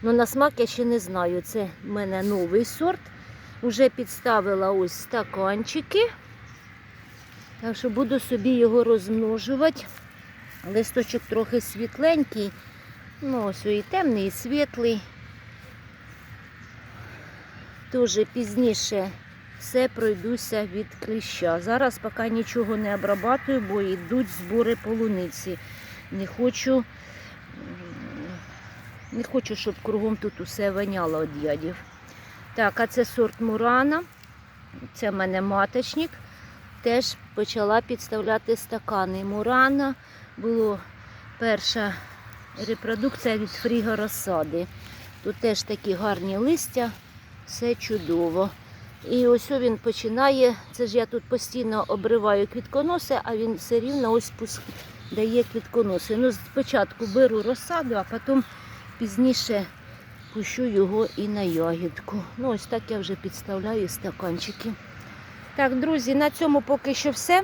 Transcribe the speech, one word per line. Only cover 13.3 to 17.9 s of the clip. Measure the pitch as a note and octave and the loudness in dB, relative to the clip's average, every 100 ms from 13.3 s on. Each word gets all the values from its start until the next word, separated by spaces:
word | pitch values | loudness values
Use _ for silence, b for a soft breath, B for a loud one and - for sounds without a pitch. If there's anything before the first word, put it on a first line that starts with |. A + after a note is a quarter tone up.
| C4 | -2
ось | G#3 F#3+ G#3 | -2 -2 0
і | G#3 G3+ | 0 0
темний, | F#4 E4 A3 G3 | 0 2 2 0
і | |
світлий. | - B3 C#4+ C#4+ - A#3 A3 - - - - - - - - - - - - - - - - - - - - - - - - - - - - - | -4 -2 0 0 2 0 0 -4 -18 -20 -20 -20 -20 -20 -20 -20 -20 -20 -20 -20 -20 -20 -20 -20 -20 -18 -18 -18 -16 -18 -20 -20 -20 -18 -20 -4